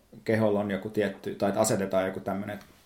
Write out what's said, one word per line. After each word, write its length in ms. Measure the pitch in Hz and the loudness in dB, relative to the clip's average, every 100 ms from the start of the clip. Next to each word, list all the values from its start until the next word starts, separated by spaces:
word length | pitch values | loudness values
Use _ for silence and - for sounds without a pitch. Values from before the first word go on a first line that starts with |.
| _ - | _ -8
keholla 360 | - 110 107 101 | 0 2 4 2
on 100 | 104 | 0
joku 200 | 95 110 | -2 -2
tietty, 440 | 107 98 - 101 | 0 0 -2 -8
tai 140 | 98 101 | -2 0
että 120 | 104 | 2
asetetaan 460 | 107 107 95 95 95 | 2 2 0 0 0
joku 140 | 92 | -2
tämmönen, 340 | 101 95 104 | -6 -6 -6
että 120 | 104 - - | -12 -16 -20